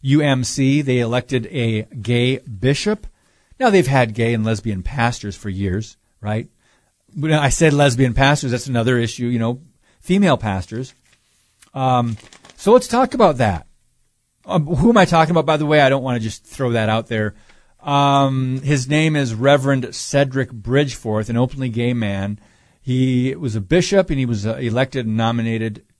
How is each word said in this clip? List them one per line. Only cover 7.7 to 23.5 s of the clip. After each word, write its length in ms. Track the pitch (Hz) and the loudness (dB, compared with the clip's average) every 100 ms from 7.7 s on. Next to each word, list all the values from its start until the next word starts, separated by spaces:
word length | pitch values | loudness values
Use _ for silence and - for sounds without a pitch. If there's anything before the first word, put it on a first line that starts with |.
lesbian 400 | 143 143 120 131 | 4 2 4 2
pastors, 380 | 107 135 147 135 | 4 2 2 0
that's 160 | 120 139 | -4 -2
another 300 | 120 117 123 | -2 2 0
issue, 300 | 117 - 120 | 0 -4 -4
you 120 | 120 | -2
know, 220 | 113 123 - _ _ _ | -2 -4 -12 _ _ _
female 380 | - 190 196 127 | -2 2 4 2
pastors. 560 | 110 95 - 113 131 _ _ _ _ _ _ _ _ | -2 -4 -6 -10 -10 _ _ _ _ _ _ _ _
Um, 440 | 135 131 127 120 110 - - - - | -4 0 2 0 -6 -14 -20 -20 -4
so 180 | 202 | 4
let's 160 | 247 - | 4 4
talk 240 | 233 262 | 0 0
about 240 | 254 196 131 | 2 2 4
that. 300 | 113 85 - _ _ _ _ _ _ _ - | 0 -2 -10 _ _ _ _ _ _ _ -2
Um, 200 | 180 147 | -2 0
who 220 | 139 214 | 2 4
am 80 | 233 | 4
I 80 | 185 | 4
talking 260 | 170 156 | 4 4
about, 140 | 170 156 | 2 2
by 120 | 151 | 0
the 80 | 151 | 2
way? 140 | 151 | 4
I 100 | 135 | 4
don't 140 | 139 | 2
wanna 160 | 131 120 | -2 -4
just 240 | 110 - _ | -4 -10 _
throw 260 | - 127 | -6 -2
that 180 | 117 110 | 0 0
out 180 | 110 110 | -2 -2
there. 280 | 110 107 104 - - _ _ | -4 -4 -6 -20 -20 _ _
Um, 800 | - 143 143 139 139 131 131 131 | -2 0 2 2 2 0 -4 -4
his 280 | 139 143 127 | -2 -2 0
name 260 | 151 156 151 | 0 2 0
is 180 | 131 | -2
Reverend 600 | 110 135 143 135 131 120 - | 0 2 4 2 -2 -2 -10
Cedric 560 | - 143 139 135 127 | -2 0 0 -2 -4
Bridgeforth, 800 | 117 107 135 143 117 113 107 107 | -8 -2 0 0 -4 -4 -4 -2
an 80 | 117 | -2
openly 320 | 127 139 127 | -2 -2 -6
gay 240 | 113 120 | -2 -2
man. 460 | 120 107 98 101 104 _ _ _ _ | -2 -4 -4 -6 -8 _ _ _ _
He 520 | 131 127 131 127 127 135 | -6 -2 0 0 -2 -4
was 200 | 143 | -6